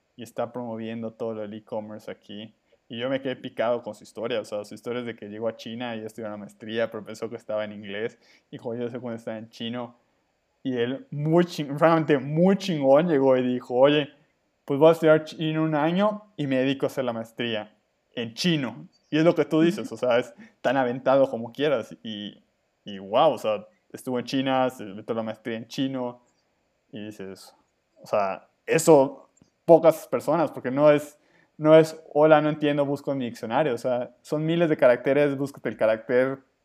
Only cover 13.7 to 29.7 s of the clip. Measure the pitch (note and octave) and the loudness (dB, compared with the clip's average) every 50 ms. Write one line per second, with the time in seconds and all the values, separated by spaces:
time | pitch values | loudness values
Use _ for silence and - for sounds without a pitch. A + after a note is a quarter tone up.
13.7 | B2+ B2 C3+ D3 D3 D3+ C#3 - - _ _ _ _ _ _ _ _ _ _ - | 2 4 6 6 6 4 0 -4 -10 _ _ _ _ _ _ _ _ _ _ -4
14.7 | C#3+ C3+ D#3 E3 E3 E3 E3+ D#3 B2+ - - - - - D#3+ D#3 D#3 D#3+ D#3+ D#3+ | 0 6 6 6 6 6 6 4 4 4 2 -4 -10 -6 -4 -4 -2 -2 -2 0
15.7 | D#3 D3 D3 E3 F3 F#3 G3+ G#3+ G#3 G#3 - _ _ - D3 C3+ C3+ C3 C3 C3+ | 0 0 0 0 0 2 0 0 -2 -4 -12 _ _ -8 -4 -2 0 0 0 0
16.7 | C#3 C#3 D3+ C3 - C#3+ B2+ B2 A2+ A2+ A2+ A2+ _ - A#2+ A#2 A2 G#2+ G#2 - | 0 -2 -2 -4 -2 -2 -4 -4 -4 -6 -10 -12 _ -6 -4 -4 -4 -4 -6 -8
17.7 | _ _ _ _ _ _ _ _ - B2+ A#2 A#2 A2+ - - F3+ E3 D3+ C3+ A2+ | _ _ _ _ _ _ _ _ -10 -10 -10 -10 -8 -4 -2 0 0 0 -2 -6
18.7 | A2+ D3 - - _ _ _ - D3 D3+ D#3+ E3+ E3+ - - - D#3+ D#3 E3 F3 | -8 -12 -18 -20 _ _ _ -4 0 2 4 4 4 2 0 0 2 2 2 2
19.7 | G3 D#3 A2+ - A#2 A2 B2 B2 A#2 B2 A#2+ - - _ - - _ _ - B2 | 0 -2 -8 -10 -8 -4 0 2 2 2 0 -2 -10 _ -20 -20 _ _ -4 -2
20.7 | B2+ C3+ B2+ A#2+ B2 C3 - C3 C3+ C#3 C3+ C3+ C3 A2+ A#2 A#2 A#2 - C#3 D3+ | 0 0 0 -2 -4 -2 0 2 4 4 4 2 0 -8 -8 -10 -8 -4 -2 0
21.7 | C#3 A2+ G#2+ - E2 _ - A2+ G#2+ G#2 G#2 G2 - _ _ _ _ _ _ _ | 0 -2 -4 -8 -14 _ -14 -12 -12 -10 -12 -14 -16 _ _ _ _ _ _ _
22.7 | _ _ _ - G2+ F#2+ G2 G2 G#2+ C3 D#3+ D#3 B2 G#2 - A2 G#2+ G2+ G2+ - | _ _ _ -16 -14 -14 -10 -2 0 2 2 2 2 0 -2 -4 -4 -4 -6 -14
23.7 | _ _ _ _ - - - C3 B2+ B2 A#2+ B2 - C3+ C3+ C3+ C3 C3 B2+ B2+ | _ _ _ _ -20 -14 -10 -6 -6 -6 -6 -4 -4 -4 -2 0 0 0 0 -2
24.7 | B2 - G#2+ G2+ F#2+ G#2+ G#2+ - A#2 A2+ A2 A2 G#2+ - - A2 A2+ A2 A2 - | -4 -8 -14 -14 -14 -16 -8 -6 -6 -6 -4 -6 -10 -10 -10 -10 -10 -10 -10 -12
25.7 | - - C3+ C3+ C3+ C3 B2 A#2+ A#2+ - _ _ _ _ _ _ _ _ _ _ | -8 -6 -6 -6 -4 -6 -8 -8 -10 -14 _ _ _ _ _ _ _ _ _ _
26.7 | _ _ _ _ - G#2+ G#2 G#2+ G#2 - F#2+ F#2+ F#2+ - - - _ _ _ _ | _ _ _ _ -14 -14 -12 -12 -12 -14 -14 -14 -14 -18 -20 -20 _ _ _ _
27.7 | _ _ _ _ _ _ - - - G#2+ G2 F#2+ F#2 - _ _ _ _ _ - | _ _ _ _ _ _ -10 -2 -2 0 0 -2 -4 -8 _ _ _ _ _ -2
28.7 | - D#3+ - E3 D#3+ C#3 C3+ C3+ - - - _ _ _ _ _ _ _ _ - | -2 0 6 8 8 8 8 4 0 -12 -20 _ _ _ _ _ _ _ _ 6